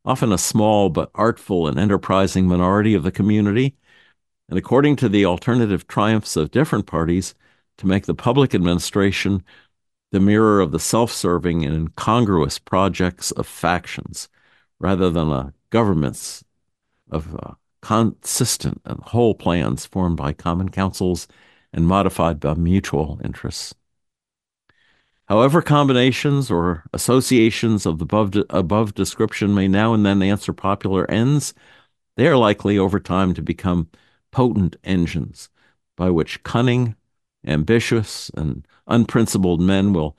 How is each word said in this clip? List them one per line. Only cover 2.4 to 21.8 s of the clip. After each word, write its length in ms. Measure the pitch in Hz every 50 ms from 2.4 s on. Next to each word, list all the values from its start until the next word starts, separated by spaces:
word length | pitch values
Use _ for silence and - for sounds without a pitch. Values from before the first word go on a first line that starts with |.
| 92
minority 480 | 90 87 87 90 90 98 104 104 110 107
of 100 | 92 73
the 80 | 92
community, 640 | - - 98 104 104 107 104 104 101 120 131 135 - _ _ _ _ _ _ _ _ _ _ _ _ _ _ -
and 80 | - 92
according 400 | 90 - 123 135 143 147 147 -
to 100 | 131 107
the 180 | 95 104 98
alternative 640 | 87 90 92 - 123 120 127 117 104 95 87 - -
triumphs 480 | - 117 101 107 110 107 - - -
of 160 | 85 76 71
different 340 | - 120 156 - - 107 98
parties, 480 | - - 80 82 80 87 95 90 - - _ _ _ _ _ _ _ _ _
to 100 | - 92
make 180 | 92 101 -
the 80 | - -
public 400 | - - 123 123 143 135 123 -
administration 880 | 101 87 87 87 87 - - - 101 98 101 92 - - 95 98 95 - _ - - _ _ _ _ _ _ _ _ _ _
the 80 | - 98
mirror 400 | 98 101 104 107 110 107 104 101
of 120 | 92 76
the 80 | 69 80
self-serving 840 | - - - 113 120 113 - - - 90 87 85 85 87 85 85 78
and 100 | 69 80
incongruous 840 | 80 80 78 - - - 107 110 123 120 101 95 82 71 73 - -
projects 720 | _ - - 92 98 98 85 - 90 90 90 - - -
of 160 | - - 80 -
factions, 800 | - - - 82 87 87 - - - - - - - - - - _ _ _ _ _ _ _ _ _ -
rather 320 | - 90 98 90 92 90
than 200 | 80 85 80 78
a 220 | 73 67 67 69 - _ _ _
governments 760 | - 113 117 101 92 80 73 64 60 - - - - - - _ _ _ _ _ _ _ _ _ _ _ _ -
of, 240 | - 80 80 80 80
uh, 180 | - - - - - _ _ _ _
consistent 1000 | - - 107 110 113 104 - _ - - - - 131 - - - - - - - -
and 160 | - - - -
whole 300 | - - 117 120 110 95
plans 520 | - - 90 85 87 67 55 64 62 -
formed 320 | - - 95 92 87 85 73
by 160 | 69 71 76
common 340 | - - 85 85 90 95 92
councils 640 | - 95 95 95 - - 98 90 90 85 - - _ _ _ _ _ _ _ _
and 160 | - 80